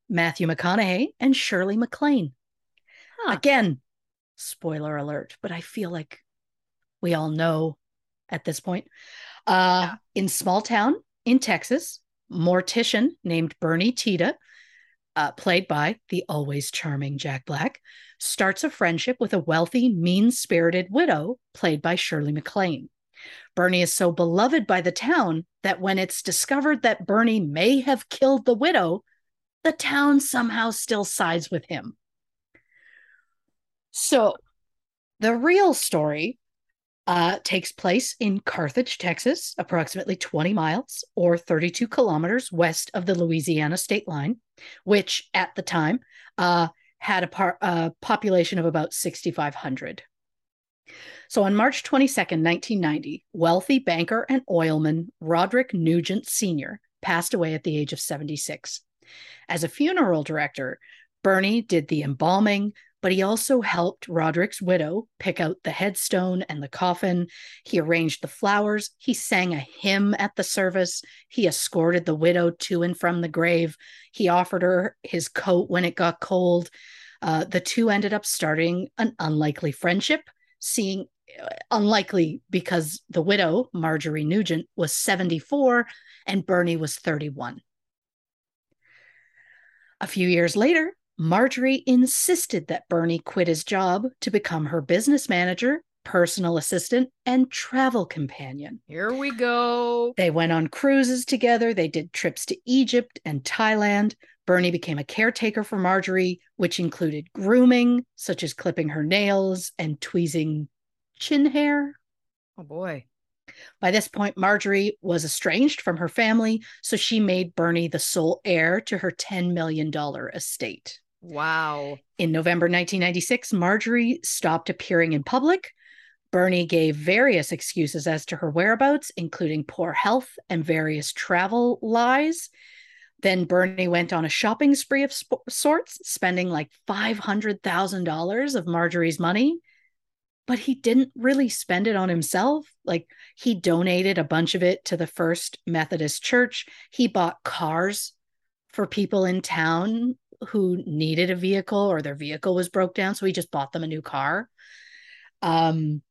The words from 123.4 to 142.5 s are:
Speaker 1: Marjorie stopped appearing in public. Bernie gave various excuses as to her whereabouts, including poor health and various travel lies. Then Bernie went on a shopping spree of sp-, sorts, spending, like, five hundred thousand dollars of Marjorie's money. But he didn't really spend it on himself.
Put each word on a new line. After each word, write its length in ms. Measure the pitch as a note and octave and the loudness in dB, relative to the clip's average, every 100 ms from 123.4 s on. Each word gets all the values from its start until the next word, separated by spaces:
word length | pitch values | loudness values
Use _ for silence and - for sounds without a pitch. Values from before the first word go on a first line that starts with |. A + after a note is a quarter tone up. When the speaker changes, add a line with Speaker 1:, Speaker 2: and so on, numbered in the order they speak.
| - | 0
Speaker 1:
Marjorie 680 | G3 F3 G#3 A3+ A#3+ A#3 - | 0 2 2 2 0 0 -2
stopped 460 | - - D#3+ E3 - | -4 -2 0 0 -2
appearing 440 | - - E3+ E3 | -8 0 2 4
in 100 | D3+ | 0
public. 480 | - B3+ D4 F#4+ - - - - - _ _ | 0 0 2 0 -2 -20 -20 -20 -20 _ _
Bernie 360 | F3+ F#3 F3+ E3 | 2 2 2 2
gave 280 | E3 D#3+ | 2 2
various 560 | D3+ D3+ G#3 C4+ F#3 C#3 | 2 0 4 4 2 0
excuses 560 | E3 - - D3 D#3+ D3+ | -6 -6 -2 -2 -2 -4
as 200 | D#3 - | -4 -6
to 100 | E3 | -6
her 140 | D#3+ | -2
whereabouts, 600 | D#3 G3+ A3+ C4+ D4 - - | 0 2 4 4 2 -2 -8
including 480 | E3 - D#3+ D#3 | -10 -4 -2 -2
poor 280 | D3 - E3+ | -4 -4 -4
health 360 | - G3+ B3 B3+ - - | -2 0 0 -2 -14 -6
and 120 | E3+ | -4
various 500 | D#3+ D#3+ D#3 D3+ C#3+ | 0 0 0 -4 -6
travel 640 | - - F3 F#3+ A#3 A#3+ - | -8 -2 0 2 2 0 0
lies. 680 | A3+ A#3 A#3+ C4+ D#4 E4 - _ - - - - - _ | 0 2 4 2 2 -4 -10 _ -20 -20 -20 -20 -20 _
Then 240 | G3 F#3 | 0 2
Bernie 440 | F3 F3+ F#3 F#3 F3+ | 2 2 2 0 0
went 240 | F3 E3+ | 0 0
on 120 | F3 | -2
a 40 | D#3+ | -2
shopping 460 | - G#3+ A#3 C#4+ | 0 0 2 4
spree 280 | C#4 - C#4 | 4 2 -2
of 100 | C#4 | 0
sp-, 340 | - - - - | -4 -6 -6 -4
sorts, 500 | - C#4+ E4 - - | -2 2 0 -2 -12
spending, 440 | - - F#3 F3+ F3+ | -12 -4 -2 0 -2
like, 220 | D#3 D3 _ - | -4 -6 _ -8
five 320 | G3+ A3+ G#3 | -4 -2 -4
hundred 440 | G#3 G3+ G#3 G3 | -2 -2 -2 -4
thousand 420 | G3 F3 F#3+ F#3+ | -4 -2 -2 -2
dollars 500 | E3+ D#3 F3 A3+ C#4+ | -2 -2 -2 -2 -2
of 120 | B3+ E3+ | -2 -2
Marjorie's 520 | E3+ E3+ F3 E3 D#3 | 0 0 0 0 0
money. 400 | E3 G#3 C#4 E4+ - _ _ _ _ _ _ _ - | 0 2 2 0 -10 _ _ _ _ _ _ _ -4
But 140 | A#3+ | -4
he 140 | C4+ | -2
didn't 380 | C4 A3+ B3+ C4 | -2 2 4 2
really 360 | - B3 C#4 B3 | 0 2 2 2
spend 360 | - - F3+ G#3+ | -2 -2 0 0
it 100 | G3+ | 0
on 120 | F#3 | 2
himself. 580 | E3+ D#3+ F#3 A#3+ | 0 0 0 2